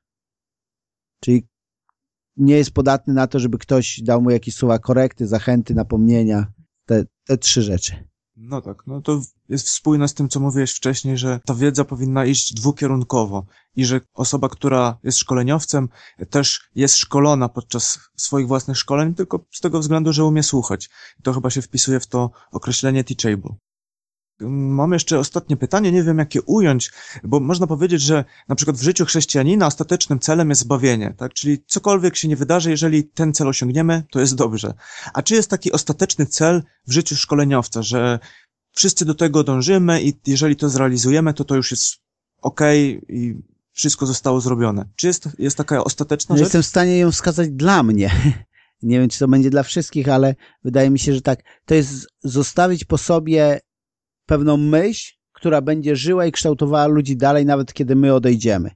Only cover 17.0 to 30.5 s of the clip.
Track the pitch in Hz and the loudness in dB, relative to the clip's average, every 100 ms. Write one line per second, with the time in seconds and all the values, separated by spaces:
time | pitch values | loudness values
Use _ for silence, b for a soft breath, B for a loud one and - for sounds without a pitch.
17 | - 143 147 143 123 - - 120 - - | 0 2 4 4 0 -4 -10 -6 -6 -8
18 | _ - - 139 127 131 - 131 - 139 | _ -12 -4 -4 -2 -2 -4 -8 -4 -2
19 | 160 170 185 175 - - 175 160 151 160 | -2 -4 -6 -8 -10 -8 -4 -4 -2 0
20 | 160 151 156 151 147 139 117 92 - B | 0 2 2 2 0 -2 -2 -6 -8 B
21 | B B - 127 127 135 123 131 - 131 | B B -4 -2 -2 -4 -6 -4 0 0
22 | - 127 120 b b 117 - 123 135 135 | -2 -4 -4 b b -10 -6 -2 0 0
23 | 127 123 117 104 - 107 _ _ _ _ | -2 -4 -2 -2 -6 -16 _ _ _ _
24 | _ _ _ _ 107 139 135 139 156 175 | _ _ _ _ -8 -4 -2 0 2 0
25 | - 156 143 180 - 143 127 196 202 180 | 0 -2 0 -6 -4 -4 -2 0 2 2
26 | 165 156 147 147 - 214 180 131 - B | 2 0 0 -4 0 2 4 2 -2 B
27 | B 127 - 143 135 175 175 151 175 170 | B -14 -2 0 0 -2 0 0 0 0
28 | 139 156 135 b b 139 - 131 135 185 | 2 0 -2 b b -4 -2 0 0 0
29 | 160 165 - 143 135 208 165 - 156 180 | 0 0 0 0 2 4 2 0 -4 -2
30 | - 139 - 160 160 | 0 -2 0 0 2